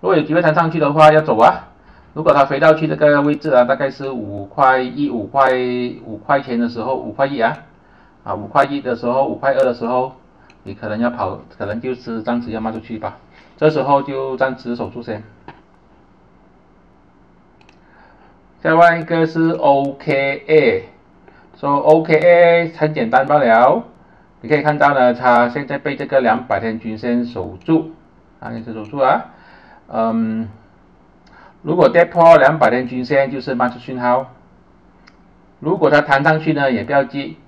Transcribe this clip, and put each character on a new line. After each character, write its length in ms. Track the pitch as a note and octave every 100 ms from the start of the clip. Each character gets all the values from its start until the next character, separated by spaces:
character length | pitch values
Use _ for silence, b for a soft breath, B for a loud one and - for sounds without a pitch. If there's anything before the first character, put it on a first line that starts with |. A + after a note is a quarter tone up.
如 60 | F#3
果 80 | F3+
有 80 |
机 100 | C#3+
会 80 | E3
弹 120 | E3+
上 160 | D#3 E3
去 100 | D#3+
的 140 | D3
话， 180 | D3+ D#3
要 100 | D#3
走 160 | D#3 A2
啊。 300 | C3+ - - _ b b b
如 100 | D3
果 100 | D#3+
它 120 | C#3+ C#3
回 140 | C#3
到 120 | D#3
去 140 | D#3 D#3
这 80 | D3+
个 260 | D3+ D3
位 140 | D3 D3
置 160 | D#3
啊， 140 | - A#2+
大 100 | C3+
概 140 | C#3
是 180 | B2 C3+
五 360 | B2+ G2+ G2+ G2
块 340 | - C3+ C3
一、 300 | B2+ B2 C#3+
五 160 | A#2 G2+
块， 260 | C#3 C3+ B2+ B2+ B2 B2 - -
五 100 | G#2
块 220 | - C#3
钱 160 | C3+ A#2
的 120 | A#2
时 100 | A#2
候， 160 | A2 C3
五 160 | A#2
块 160 | - C#3
一 120 | C#3
啊， 160 | A2+ D3+ - _ b b b b
啊， 100 | -
五 140 | G2+ G#2
块 160 | D3
一 160 | C#3 C#3+
的 160 | B2+ A#2
时 100 | A#2+
候， 200 | B2+ C3+
五 100 | -
块 180 | C#3
二 100 | C3+ C3
的 80 |
时 120 | A#2+ A#2
候， 300 | B2+ C3 - _ b b b
你 100 | -
可 140 | G2+ A2
能 100 | G#2+
要 120 | A#2+
跑， 320 | A#2+ F#2+ - - -
可 80 | G2+
能 160 | A2
就 120 | C3
是 300 | B2 A#2+ A2+
暂 180 | A2 A#2+
时 100 | A#2
要 100 | G#2+
卖 100 | A2+
出 80 | A2+
去 180 | - A2+
吧， 200 | - - _ b b _
这 120 | D3+
时 140 | D3+
候 180 | C3 C#3
就 360 | C#3 C3+ C3+ C3
暂 200 | C3+ B2
时 200 | A#2+ A#2+
守 120 | A#2
住 140 | B2
先。 180 | A#2 G#2+ - - - - _ _ _ _ _ _ _ _ _ _ _ _ _ _ _ _ _ _ _ _ _ b b b b b b b _ _
另 120 | D#3+ D#3+
外 200 | E3+ E3+
一 60 |
个 240 | E3 E3 D#3+
是 220 | E3 E3
O 480 | D#3+ D3+ C#3 C#3 C3
K 440 | - C3+ C#3 C#3 -
A， 420 | D#3 C3 F#2+ - _ _ _ b b b _
说 160 | C#3+ C#3+
O 240 | D3 D#3+
K 120 | D#3+ D#3
A 520 | F3 F3 E3+ E3+ E3 -
很 160 | D#3
简 160 | D3+ A2+
单 180 | C3 C#3
罢 100 | D3
了， 440 | B2+ A2+ B2+ F#3+ A#3 _ b b b _
你 80 | -
可 80 | D3
以 60 |
看 180 | D3+ D3
到 140 | D3
呢， 200 | C#3 B2
它 360 | A#2+ B2+ A#2+ A#2+
现 180 | D3 C#3
在 100 | C#3
被 200 | D3+ C#3
这 80 | D3+
个 160 | C#3
两 260 | A#2+ A#2 -
百 140 | G2+
天 180 | A2+ A2+
均 180 | A2+ G#2+
线 280 | B2 A#2+ A#2+
守 320 | G2 F2+ F2+
住， 280 | - D#3+ D#3 - _ _ _ _
啊， 120 | -
一 100 | A#2
直 100 | A2+
守 120 | A2 G#2
住 140 | C#3+
啊， 260 | C3+ F3 - b b b b b _
嗯， 640 | A2+ A2+ A2+ A2 A2 A2 - _ _ _ _ _ _ _ b b _
如 140 | - F3
果 140 | D#3
跌 160 | E3+ E3+
破 320 | F3 E3 D#3+
两 200 | C3+ D#3+
百 140 | A2+
天 160 | B2 B2
均 180 | B2+ B2
线 240 | C#3 C3+
就 100 | C#3+
是 140 | B2
卖 160 | B2 B2
出 80 | A#2+
讯 240 | - B2+
号， 300 | B2 B2+ C3 - _ _ _ _ _ _ _ _ _ _ _ _
如 180 | D3 F#3
果 140 | D3+
它 100 | D3
弹 220 | C#3+ C#3
上 160 | D3+ D#3
去 140 | D#3
呢， 180 | D3 C#3
也 120 | A#2
不 80 | G2+
要 120 | C#3
急 340 | B2+ C#3 C#3 -